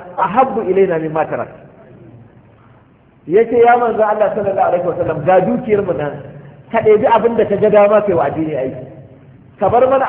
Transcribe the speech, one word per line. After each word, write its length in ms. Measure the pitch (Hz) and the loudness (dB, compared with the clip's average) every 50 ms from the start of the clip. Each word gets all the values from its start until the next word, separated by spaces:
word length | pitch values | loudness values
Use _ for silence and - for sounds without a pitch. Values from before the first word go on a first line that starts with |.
| - - - - | -16 -14 -8 -6
ahabbu 440 | - - 196 247 269 226 208 226 196 180 | -6 -2 0 0 0 0 0 -4 -4 -2
ilayna 320 | 180 190 196 180 170 160 | 0 0 2 0 0 -2
mimma 260 | 160 156 151 160 151 | -4 -4 -4 -4 -4
tarak." 220 | - 143 120 110 - - - - - - - - - - - - - - - - - _ - _ _ _ _ _ _ - _ _ _ _ _ _ _ _ _ - 143 | -4 -4 -8 -8 -10 -12 -20 -20 -20 -20 -20 -20 -20 -20 -20 -20 -20 -20 -20 -20 -20 _ -20 _ _ _ _ _ _ -20 _ _ _ _ _ _ _ _ _ -6 0
Yace, 280 | 165 214 226 226 247 | 0 2 2 2 2
"Ya 220 | 240 233 240 240 240 | 4 4 4 4 4
manzon 240 | 240 226 208 208 214 | 2 0 0 0 0
Allah 320 | 208 214 214 208 190 - | 0 0 0 0 -2 -2
sallallahu 320 | 208 202 196 190 190 185 170 | -4 -4 -4 -2 -2 -2 0
alaihi 200 | 175 175 175 175 | 0 -2 -2 -4
wasallam, 360 | 156 170 170 160 156 156 147 | -4 -4 -4 -4 -4 -4 0
ga 140 | 175 180 190 | 2 2 4
dukiyar 420 | 190 214 247 - - 220 214 202 196 | 2 2 -2 -4 -2 -2 -2 -2 0
mu 100 | 180 165 | -2 -4
nan, 180 | 151 151 143 139 - - - - - - - - - - - | -4 -6 -8 -8 -10 -14 -18 -20 -20 -20 -20 -20 -20 -12 -6
ka 80 | - 226 214 | -4 0 2
ɗebi 240 | 214 214 208 - - | 4 2 4 4 2
abin 280 | 330 - - 233 233 | 2 2 2 0 0
da 100 | 220 208 | 0 0
ka 100 | - 202 | 0 0
ga 140 | 196 208 214 | 0 0 2
dama 320 | - 208 202 202 220 208 | 4 4 4 4 4 2
kai 120 | 208 - 175 | 2 2 0
wa 120 | 165 143 143 | 0 0 -2
addini 280 | - 156 160 156 151 | -2 -4 -6 -4 -4
aiki. 280 | 127 135 131 - 127 - - - - - - - - - - - - - - - - | -6 -6 -6 -8 -12 -16 -18 -20 -20 -20 -20 -20 -20 -20 -20 -20 -20 -20 -20 -8 -4
Ka 100 | 190 190 | -2 0
bar 180 | 208 240 254 254 | 2 2 2 2
mana 180 | 269 262 262 | 2 2 2